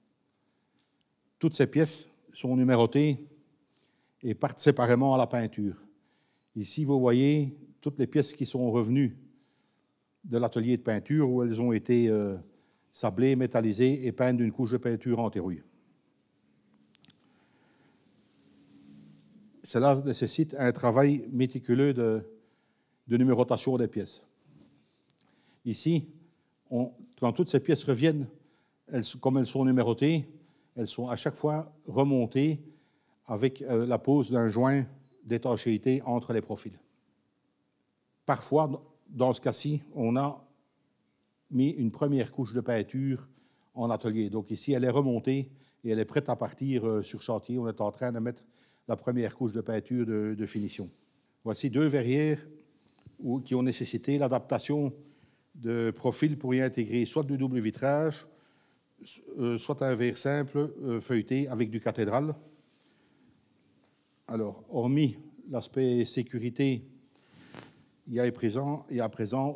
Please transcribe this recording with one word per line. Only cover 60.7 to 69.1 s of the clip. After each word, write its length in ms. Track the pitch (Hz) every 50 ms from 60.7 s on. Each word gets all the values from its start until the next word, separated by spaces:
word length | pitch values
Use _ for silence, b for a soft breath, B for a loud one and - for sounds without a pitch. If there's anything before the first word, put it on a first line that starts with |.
| - - 139
euh, 180 | 135 117 113
feuilleté 460 | - - 127 110 107 - 131 135 139
avec 240 | 135 127 110 120 107
du 100 | 107 113
cathédral. 540 | - 117 104 - 110 101 104 127 147 156 147 - - b b b b b b b b b b b b b b b b b b b _ _ _ _ _ _ _ _ _ _ _ _ _ _ _ _ _
Alors, 380 | - 113 113 110 104 101 - - -
hormis 480 | - 127 117 123 139 147 156 131 104 - - - - - - -
l'aspect 560 | 139 120 113 - - 135 131 127 123 120 113
sécurité, 800 | - - 135 117 - - 120 110 120 117 - 139 135 131 117 - - - - _ _ B B B B B B B B B B B B B B B B B _ - -
il 60 | 117
y 60 | 120
a 100 | 123 123
présent, 560 | 120 - - 113 104 131 143 143 147 - - -
il 100 | - 120
y 20 |
a 80 | 117
présent 420 | 107